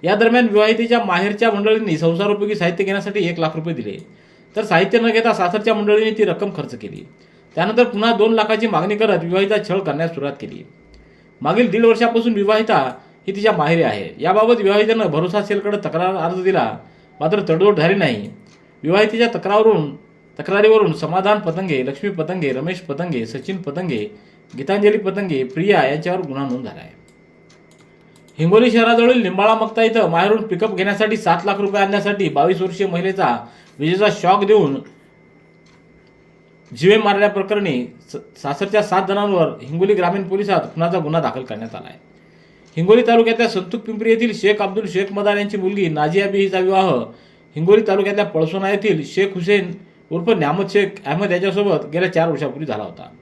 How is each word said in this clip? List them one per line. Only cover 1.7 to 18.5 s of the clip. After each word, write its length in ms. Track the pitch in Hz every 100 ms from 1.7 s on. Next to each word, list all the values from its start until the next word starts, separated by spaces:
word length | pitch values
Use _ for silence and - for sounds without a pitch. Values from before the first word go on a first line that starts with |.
| 220 214 156
संसारोपयोगी 580 | 165 170 202 208 208 214
साहित्य 280 | 170 170
घेण्यासाठी 420 | 190 196 208 202 170
एक 140 | 170
लाख 100 | 156 160
रुपये 180 | 160
दिले, 320 | 156 110 98 - - _ _ _ -
तर 80 |
साहित्य 360 | 208 170 190 240
न 120 | 226
घेता 220 | 220 226
सासरच्या 400 | 160 180 208 214
मंडळींनी 380 | 214 208 208 220
ती 120 | 214
रक्कम 260 | 202 170 202 165
खर्च 200 | 139 123
केली. 300 | 101 101 - - _ _ _ -
त्यानंतर 280 | 180 226
पुन्हा 300 | 233 196 220
दोन 200 | 208 220
लाखाची 340 | 226 214 220 226
मागणी 280 | 175 185 208
करत 280 | 220 180
विवाहिता 320 | 165 180 202 214 208
छळ 100 | 185
करण्यास 360 | 190 143 165 165
सुरुवात 180 | 143 139
केली. 260 | - - - _ _ - - _ _ _
मागील 280 | 143 190 240
दीड 160 | 196 233
वर्षापासून 480 | 220 233 226 233
विवाहिता 600 | 208 202 214 220 190 131 - - _ -
ही 80 | 196
तिच्या 160 | 214
माहेरी 320 | 175 147 165
आहे. 400 | 139 104 85 -
याबाबत 380 | 156 202 226 233
विवाहितेनं 460 | 190 202 214 226 202
भरोसा 340 | 151 180 202
सेलकडे 360 | 202 202 202 202
तक्रार 380 | 156 156 185 190
अर्ज 280 | 165 185
दिला, 340 | 185 180 117 107 - - _ _
मात्र 200 | 156 202 180
तडजोड 300 | 160 202 190
झाली 160 | 160 202
नाही. 340 | 165 110 101 - -